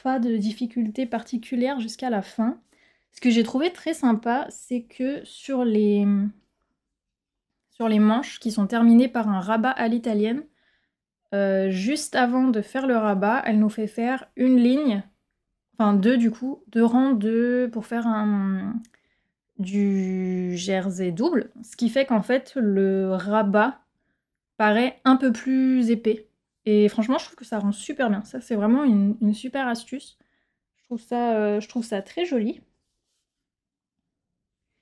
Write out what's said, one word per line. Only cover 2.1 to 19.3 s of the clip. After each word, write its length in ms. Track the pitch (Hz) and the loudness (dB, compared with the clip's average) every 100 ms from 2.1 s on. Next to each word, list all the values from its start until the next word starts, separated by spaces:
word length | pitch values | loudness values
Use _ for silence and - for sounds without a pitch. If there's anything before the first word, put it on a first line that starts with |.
la 100 | 214 | -4
fin. 380 | 190 - 226 311 _ _ _ _ _ | -6 -4 -2 -4 _ _ _ _ _
Ce 80 | - | -4
que 120 | 247 | 0
j'ai 100 | 233 | 2
trouvé 320 | 226 262 339 | 0 -2 -4
très 220 | 359 320 320 | -4 -8 -2
sympa, 500 | 254 220 233 240 - | 0 0 0 -4 -4
c'est 340 | - - 247 | -14 -8 -8
que 420 | 233 - 254 294 - | -8 -8 -6 -6 -12
sur 400 | - - 269 247 | -20 -6 -2 0
les... 420 | 214 208 208 202 202 208 - _ _ _ _ _ _ _ _ _ _ _ _ _ | 2 2 2 2 2 -2 -6 _ _ _ _ _ _ _ _ _ _ _ _ _
sur 180 | _ 226 | _ 0
les... 80 | 214 | 4
manches 420 | 214 226 285 - | 4 2 -2 -8
qui 120 | 233 | -6
sont 160 | 214 196 | -2 -2
terminées 400 | 233 233 233 254 | 4 6 6 6
par 220 | 247 214 | 0 -2
un 100 | 190 | -2
rabat 320 | 180 226 247 | -2 0 0
à 160 | - 226 | -2 -2
l'italienne, 560 | 233 233 208 214 254 302 _ _ _ _ _ _ _ _ | -2 -2 -2 -2 -4 -8 _ _ _ _ _ _ _ _
euh, 380 | 202 196 190 190 | -2 0 0 0
juste 440 | 185 196 302 - - | -2 -2 -4 -4 -2
avant 320 | 247 254 262 | 0 2 2
de 140 | 214 | 0
faire 240 | 208 262 262 | -4 -4 0
le 100 | 233 | 0
rabat, 440 | 214 196 202 247 - | 2 0 0 0 0
elle 120 | 214 | 2
nous 120 | 214 | 2
fait 180 | 214 214 | 0 -8
faire 420 | - 233 262 - - | -4 -4 -4 -8 -2
une 220 | 254 254 | 4 6
ligne, 460 | 240 269 294 202 - _ _ _ _ _ _ | 6 4 2 -2 -4 _ _ _ _ _ _
enfin 220 | _ 214 202 | _ 2 4
deux 200 | 202 254 | 4 4
du 140 | 233 | 2
coup, 340 | 220 254 285 _ | 0 -8 -8 _
deux 180 | 233 233 | 2 4
rangs 280 | 247 269 | 4 4
de... 540 | 240 208 226 240 247 247 | 2 0 0 2 0 -2
pour 140 | 233 208 | -4 -6
faire 180 | 233 233 | -4 -2
un... 680 | 220 208 208 196 190 196 233 226 _ _ _ _ | 0 0 0 0 -2 -4 -8 -10 _ _ _ _